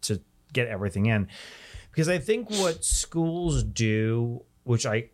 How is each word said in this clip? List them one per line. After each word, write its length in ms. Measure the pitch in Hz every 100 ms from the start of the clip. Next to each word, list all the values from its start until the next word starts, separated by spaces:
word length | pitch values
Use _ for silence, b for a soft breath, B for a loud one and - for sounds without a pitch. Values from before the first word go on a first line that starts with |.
to 180 | - 101 - _ _
get 160 | 127 120
everything 380 | 101 101 98 107
in." 220 | 110 90 B B B B B B
Because 180 | - 160
I 80 | 180
think 320 | 135 220 220
what 340 | 208 185 165
schools 800 | - - - 165 165 170 175 139
do, 760 | 107 107 113 107 110 117 120 120 - _
which 240 | - 113 127
I 220 | 110 117